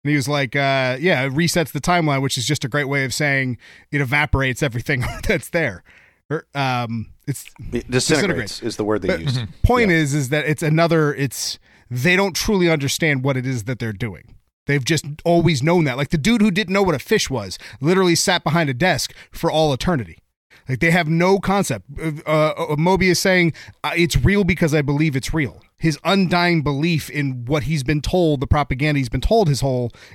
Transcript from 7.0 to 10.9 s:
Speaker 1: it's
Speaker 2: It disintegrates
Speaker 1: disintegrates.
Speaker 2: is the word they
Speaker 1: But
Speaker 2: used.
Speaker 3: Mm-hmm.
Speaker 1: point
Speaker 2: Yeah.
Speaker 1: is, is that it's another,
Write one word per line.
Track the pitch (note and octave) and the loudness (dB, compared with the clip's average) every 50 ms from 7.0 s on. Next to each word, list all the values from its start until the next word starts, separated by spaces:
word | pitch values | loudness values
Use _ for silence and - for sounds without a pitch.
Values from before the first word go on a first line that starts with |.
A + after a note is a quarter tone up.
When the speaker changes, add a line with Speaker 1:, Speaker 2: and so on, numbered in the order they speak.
| G#2+ - - _ _ | -8 -10 -16 _ _
Speaker 1:
it's | - C3+ - - - - - A#2 - | -8 -8 -8 -10 -18 -20 -16 -12 -6
Speaker 2:
It | - A#2+ A2 - | -6 -6 -4 0
disintegrates | B2 B2+ - - D#3 C#3+ C3 F#3 - - G#2+ G2 - - | -2 0 2 2 2 2 2 0 -2 -4 -6 -8 -10 -8
Speaker 1:
disintegrates. | |
Speaker 2:
is | - A#2 G2 | -8 -8 -4
the | - G#2+ | -2 -2
word | G2+ G#2+ G2+ | 0 0 0
they | G2 | 0
Speaker 1:
But | - F#3 E3 | -2 -2 -2
Speaker 2:
used. | - D3 B2 C3 | -2 -4 -4 -4
Speaker 3:
Mm-hmm. | A2+ - - - - | -6 -8 -4 -2 0
Speaker 1:
point | - B3 B3 A#3 G3 | 2 4 2 4 4
Speaker 2:
Yeah. | E3+ | 4
Speaker 1:
is, | D#3+ D#3 C#3 C#3 | 2 2 2 0
is | D3+ C3+ A#2+ | -2 -2 0
that | D3 D3+ C#3+ | -2 -2 0
it's | D3 D3+ - | -2 -2 -2
another, | E3 D3 D#3 D#3+ E3+ D#3+ | 0 0 2 2 4 4